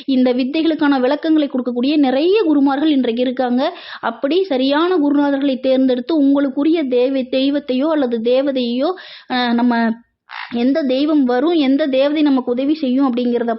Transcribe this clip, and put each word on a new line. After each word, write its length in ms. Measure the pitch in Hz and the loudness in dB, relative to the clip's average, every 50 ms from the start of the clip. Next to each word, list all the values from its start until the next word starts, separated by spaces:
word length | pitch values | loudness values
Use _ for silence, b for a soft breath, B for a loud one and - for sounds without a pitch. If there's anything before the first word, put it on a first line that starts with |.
| B | B
இந்த 280 | 277 262 254 254 254 240 | -2 2 2 2 2 2
வித்தைகளுக்கான 640 | 254 254 262 302 320 311 330 311 311 302 285 277 254 | 0 -2 -2 -2 -2 0 0 0 0 2 0 2 2
விளக்கங்களை 500 | 247 269 294 294 - 320 311 311 294 277 | 0 0 0 0 0 0 2 2 0 0
கொடுக்கக்கூடிய 480 | - 262 240 254 240 240 247 277 320 | -2 -4 -4 -4 -2 -2 -2 0 2
நிறைய 460 | 311 277 254 247 269 320 359 403 453 359 | 2 2 2 2 2 2 2 2 2 2
குருமார்கள் 480 | 330 294 285 277 285 269 277 320 320 | 2 2 2 2 2 2 0 0 0
இன்றைக்கு 300 | 285 262 247 233 226 247 | 2 0 0 0 -2 -2
இருக்காங்க. 560 | 254 262 247 262 254 240 247 254 285 349 359 B B B B B | -2 -2 -2 -2 -2 0 0 0 -2 -2 -4 B B B B B
அப்படி 440 | - 233 233 240 - 277 320 381 381 | -8 -8 -6 -4 -4 -2 0 0 0
சரியான 540 | 381 269 254 262 269 277 302 339 359 370 | 0 -2 -2 0 0 0 0 0 0 0
குருநாதர்களை 640 | 320 285 285 285 294 285 285 277 269 285 277 262 - | 0 0 0 0 0 0 0 0 0 -2 -2 -2 -2
தேர்ந்தெடுத்து 560 | - 262 262 262 262 254 247 247 240 - 330 | 0 0 2 2 2 2 0 -2 -2 -2 0
உங்களுக்குரிய 680 | 302 277 277 277 285 285 262 262 285 294 320 330 339 285 | 2 2 2 2 2 0 0 -2 0 0 0 0 0 0
தேவை-, 440 | 247 247 240 247 277 269 269 247 254 | 0 0 2 2 2 0 -2 -2 -2
தெய்வத்தையோ 560 | 262 262 269 277 294 285 285 - 254 254 285 | -2 0 0 0 -2 -2 -2 -2 -2 0 0
அல்லது 300 | 330 311 302 262 240 233 | 0 0 0 0 -2 -2
தேவதையோ, 760 | 226 226 240 254 262 277 285 269 262 247 233 240 254 285 349 370 B B B B B B - | -2 0 0 0 0 0 0 -2 -2 -2 -2 -2 -2 -2 -2 -4 B B B B B B -6
அஹ், 240 | 254 247 247 240 240 | -4 -2 0 0 0
நம்ம 380 | 240 247 247 233 233 233 226 226 240 - _ _ _ _ B B B B B 247 | 2 2 2 2 2 0 0 -2 -4 -10 _ _ _ _ B B B B B -4
எந்த 260 | 233 247 269 277 320 | -2 0 0 0 0
தெய்வம் 420 | 294 254 254 269 302 311 311 294 262 | 0 0 0 0 0 2 2 2 2
வரும், 300 | 247 247 247 285 339 349 | 2 2 0 0 2 2
எந்த 320 | 320 269 262 269 277 320 | 2 2 2 2 2 0
தேவதை 360 | 277 262 262 277 294 294 320 | 0 2 2 2 2 2 2
நமக்கு 300 | 294 294 269 254 254 247 | 2 2 2 0 0 -2
உதவி 240 | 240 254 277 285 311 | -2 -2 0 -2 -2
செய்யும் 380 | 311 285 247 247 269 285 254 233 | 0 0 0 0 2 0 0 0
அப்படிங்கிறத 420 | 247 247 240 240 240 233 233 220 | 0 0 0 0 0 -2 -2 -4